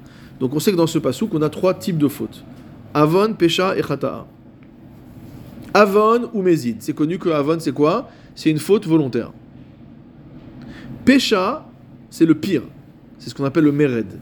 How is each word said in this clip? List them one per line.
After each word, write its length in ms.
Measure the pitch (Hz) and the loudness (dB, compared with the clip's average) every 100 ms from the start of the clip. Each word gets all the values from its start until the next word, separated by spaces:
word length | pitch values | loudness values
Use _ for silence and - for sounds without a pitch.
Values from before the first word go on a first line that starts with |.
| - - - - | -18 -20 -20 -6
Donc 140 | 127 | -4
on 60 | 147 | 0
sait 100 | 208 | 0
que 60 | 180 | 2
dans 100 | 165 | 2
ce 120 | 160 | 0
pasouk, 360 | 139 120 214 | -2 -2 -4
on 80 | 156 | -2
a 80 | 151 | -2
trois 240 | - 185 | 0 -2
types 240 | 185 - 165 | -2 -4 0
de 100 | 143 | 0
fautes. 340 | - 110 - - - - - - | -2 -10 -10 -20 -20 -20 -20 -6
Avon, 400 | 147 151 180 214 | 2 4 4 0
Pesha 420 | 214 170 165 185 - | 2 0 2 0 -2
et 60 | |
Chata'a. 440 | 143 139 127 110 - - - - - - - - - - - - - - - | -4 -4 -4 -6 -14 -20 -20 -20 -20 -20 -20 -20 -20 -20 -20 -18 -18 -18 0
Avon 560 | 196 208 202 214 233 233 | 4 4 4 4 2 0
ou 80 | 214 | -2
Mézid. 360 | 185 160 120 104 | 2 2 0 -6
C'est 160 | - | -8
connu 240 | 143 151 185 | -2 -2 -2
que 100 | 175 | -2
Avon, 300 | 151 139 165 | 0 0 0
c'est 140 | 156 | -2
quoi ? 360 | 127 147 208 262 - - | 0 2 2 -4 -18 -20
C'est 160 | - 160 | -2 0
une 100 | 151 | 0
faute 260 | - 208 160 | 2 2 4
volontaire. 460 | 160 135 120 87 - - - - - - - - - - - - - - - - - | 2 2 -2 -4 -12 -20 -20 -20 -20 -20 -20 -20 -20 -20 -20 -20 -20 -18 -18 -18 0
Pesha, 640 | - 269 - 202 190 311 - - - - - | 4 4 2 0 0 -4 -12 -20 -20 -20 -20
c'est 140 | - 165 | 0 2
le 100 | 147 | 4
pire. 260 | 202 151 - - - - - - | 0 -4 -6 -18 -20 -20 -20 -18
C'est 100 | - | -16
ce 60 | |
qu'on 100 | - | -6
appelle 200 | 139 165 | -2 2
le 80 | 147 | 2
Mered. 340 | 143 147 117 95 101 | 4 0 0 -6 -12